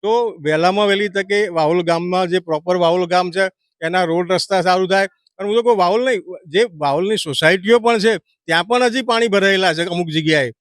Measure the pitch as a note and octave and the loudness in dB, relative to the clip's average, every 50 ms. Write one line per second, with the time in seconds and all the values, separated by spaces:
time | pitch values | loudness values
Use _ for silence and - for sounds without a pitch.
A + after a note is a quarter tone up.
0 | - G3+ A3 A#3+ A#3+ A3+ F#3+ E3 D3 D3 D#3 D#3 E3 F3+ F#3+ G3+ G#3 G3+ G3 G3 | -2 0 0 0 0 -2 -6 -6 -4 -2 0 2 2 2 2 2 2 2 2 0
1 | G#3 G#3 F3+ G3 G3 F#3+ G3+ G#3 G#3 G3+ F3 E3 D#3 D3 E3 F3+ F3 E3 E3+ E3 | -2 -2 -4 -4 -4 -2 0 -2 -2 -2 0 0 0 2 2 0 0 0 -2 -2
2 | E3+ F3+ F3+ F#3 F#3 F3+ F3 F#3 F3 F3 D#3 D3+ D#3+ F3 F3+ F#3 F3 E3 E3+ F3+ | -2 -2 -2 -2 -2 0 -2 -4 -2 -2 -4 -4 -2 -2 0 2 2 2 2 2
3 | F#3 F3 F3+ F3+ F3+ F3+ E3 F#3 G3 F#3+ _ _ _ _ _ _ E3 E3 F3 F#3 | 0 0 0 0 0 0 -2 -2 -2 -2 _ _ _ _ _ _ -6 -2 0 0
4 | F#3 E3 E3 F3 F3+ E3+ F#3 F3 - - G3 F#3+ E3 F#3 F3+ F#3 F#3+ F3+ F#3+ G3 | 0 0 0 -2 0 0 -2 -2 -2 0 -2 0 2 2 2 2 2 0 0 0
5 | G3 F#3+ _ _ _ _ _ _ F#3+ G#3 G#3+ A#3 A#3 A#3 A#3+ G3+ F3+ F3 F#3+ A3+ | 0 -2 _ _ _ _ _ _ -6 -2 0 0 2 2 2 2 2 2 2 0
6 | B3 C4 B3+ G3 D#3+ - F3+ - _ E3 C#3+ F#3 A#3 A#3+ E3+ D3+ D3+ C#3+ C#3 D3+ | 0 0 -2 -4 -6 -10 -18 -18 _ -4 0 0 0 0 -2 -4 -2 -2 0 0
7 | F3+ G3 A3 G3 - D#3+ C#3 - - D#3 F3+ G3 F3+ G3+ A#3 A#3+ G#3+ A#3 A#3 A3+ | 0 -2 -2 -4 -4 -6 -6 0 2 2 2 2 2 2 2 2 4 2 0 2
8 | F#3 A3+ A3+ E3+ _ _ _ _ _ - E3 E3 F3 G3 A#3+ B3 B3+ B3 A3+ C4 | 2 0 0 0 _ _ _ _ _ -2 -2 -2 0 0 0 2 2 0 0 -2
9 | B3 A#3+ A#3 A3+ A#3 A#3 G3 G3+ F#3+ G3 G3 F#3+ F#3+ F#3 E3 D#3 E3+ - E3+ F3 | -2 -2 0 0 0 2 2 2 2 2 2 2 2 0 0 0 -4 -4 -2 -4
10 | F3+ E3 D3+ D#3+ D#3 D#3 D#3 D3+ C3+ A#2+ A2 _ | -4 -2 -2 -2 0 2 2 2 2 0 -4 _